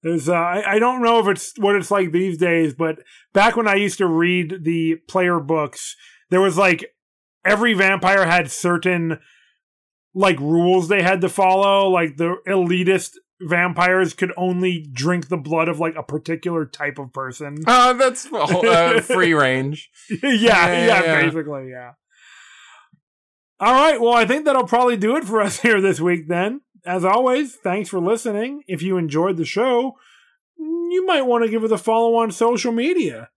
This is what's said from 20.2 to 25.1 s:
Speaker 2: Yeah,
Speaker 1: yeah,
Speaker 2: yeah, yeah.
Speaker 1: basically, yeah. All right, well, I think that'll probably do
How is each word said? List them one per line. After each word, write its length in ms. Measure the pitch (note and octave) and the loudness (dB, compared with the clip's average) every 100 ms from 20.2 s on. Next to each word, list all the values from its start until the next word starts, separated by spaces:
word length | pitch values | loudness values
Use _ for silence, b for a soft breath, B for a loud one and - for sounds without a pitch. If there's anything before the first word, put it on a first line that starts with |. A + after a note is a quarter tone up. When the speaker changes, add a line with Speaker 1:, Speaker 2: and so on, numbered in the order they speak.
| C#4 | 0
Speaker 2:
Yeah, 0 | |
Speaker 1:
yeah, 540 | A3+ A#3 G3 F3 F3 A3 | 2 4 4 4 2 2
Speaker 2:
yeah, 180 | G3+ | 2
yeah. 180 | E3 D#3 | 2 2
Speaker 1:
basically, 480 | E3 D#3+ D3 C#3+ C3 | 0 -2 -8 -10 -12
yeah. 200 | B2+ B2 _ _ b b b b b b b b _ _ _ _ _ _ _ | -16 -20 _ _ b b b b b b b b _ _ _ _ _ _ _
All 140 | G3+ | 2
right, 260 | C4 D#4 C4+ | 4 4 4
well, 140 | A#3 | 4
I 120 | A#3+ G#3+ | 4 2
think 180 | C#4 D4+ | 0 2
that'll 220 | C4 F3+ | 0 2
probably 300 | A#3+ B3 A#3 | 2 2 2
do 180 | G#3 | 0